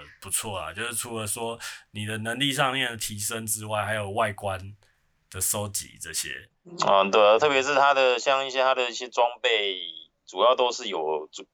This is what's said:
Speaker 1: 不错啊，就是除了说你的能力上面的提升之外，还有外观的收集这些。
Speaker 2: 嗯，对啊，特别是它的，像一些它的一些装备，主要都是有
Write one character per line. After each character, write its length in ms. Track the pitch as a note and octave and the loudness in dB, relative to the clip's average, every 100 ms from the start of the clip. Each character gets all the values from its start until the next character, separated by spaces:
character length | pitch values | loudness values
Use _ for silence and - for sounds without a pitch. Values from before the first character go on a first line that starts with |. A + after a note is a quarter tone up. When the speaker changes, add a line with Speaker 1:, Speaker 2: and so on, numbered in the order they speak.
| D2 - | -16 -18
Speaker 1:
不 80 | G2 | -6
错 280 | - A2 F#2+ | -6 -6 -8
啊， 140 | D#2 | -8
就 100 | F#2 | -8
是 100 | A#2 | -8
除 260 | A#2 A#2+ A2+ | -8 -8 -8
了 80 | F#2 | -6
说 320 | A#2+ A#2 A#2 - - _ | -6 -6 -8 -12 -16 _
你 140 | G#2+ G#2 | -10 -8
的 120 | G#2+ | -6
能 200 | A2 B2 | -6 -4
力 140 | C#3 | -2
上 180 | C3+ C3+ | 0 0
面 180 | C3 B2+ | 0 -4
的 40 | A2+ | -4
提 240 | - G#2 | -8 -6
升 260 | G#2 A2+ A2 | -6 -6 -6
之 200 | G#2+ G#2+ | -6 -4
外， 180 | G#2+ | -4
还 120 | G2+ A2 | -2 -4
有 140 | G2 | -4
外 200 | G#2+ A2 | -2 -2
观 260 | G2 - F#2+ G2 G#2 _ _ _ _ - | -2 -6 -6 -10 -18 _ _ _ _ -14
的 120 | F#2+ | -6
收 260 | - G#2 G#2 | -4 -2 -4
集 300 | - C2+ A1 | -8 -10 -14
这 120 | E2 | -10
些。 340 | D#2 D2+ C2 - _ F3 E3+ - | -8 -8 -10 -16 _ -12 -2 4
Speaker 2:
嗯， 240 | G2 G2 | 6 6
对 100 | G#2+ | 6
啊， 160 | G#2 A2+ | 8 8
特 100 | D3+ | 6
别 140 | C3+ | 2
是 140 | C3 C#3 | 2 4
它 180 | C#3 | 6
的， 240 | C3+ C3 A#2+ | 6 4 2
像 260 | C#3+ C3+ | 2 0
一 60 | C3+ | 0
些 140 | C3 | 2
它 100 | C3 | 2
的 160 | B2+ A#2+ | 2 0
一 40 | |
些 140 | A2 B2 | -4 -4
装 220 | - A#2+ - | 0 0 0
备， 380 | B2 A2 G2+ F#2 F2 E2 _ _ - | 0 0 0 -4 -10 -18 _ _ -8
主 160 | F#2 | 2
要 140 | A2+ B2+ | 4 4
都 160 | B2 | 2
是 160 | A#2 A2+ | -2 -6
有 420 | F2 D2+ D#2 D2+ - - | -4 -2 -4 -6 -16 -18